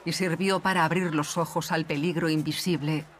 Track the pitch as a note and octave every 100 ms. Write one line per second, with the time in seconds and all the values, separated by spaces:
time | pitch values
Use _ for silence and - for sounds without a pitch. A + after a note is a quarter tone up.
0 | - E3 F#3 E3 F#3+ F#3+ F#3+ F#3 D#3+ E3+
1 | F3 D#3 D3 - D#3+ F3 D#3 E3 D#3+ D3
2 | E3 E3 E3 D#3 D3+ D3+ - D#3+ D3 D#3
3 | D3+